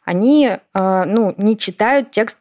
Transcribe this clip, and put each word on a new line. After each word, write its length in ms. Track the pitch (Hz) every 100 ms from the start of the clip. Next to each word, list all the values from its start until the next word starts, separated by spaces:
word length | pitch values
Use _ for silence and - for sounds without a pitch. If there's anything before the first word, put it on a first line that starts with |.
они, 460 | - 175 233 302 262
э, 540 | 185 _ 196 190 190 175
ну, 280 | 220 208 -
не 180 | 208 214
читают 540 | - 180 220 277 247
текст 260 | - 220 -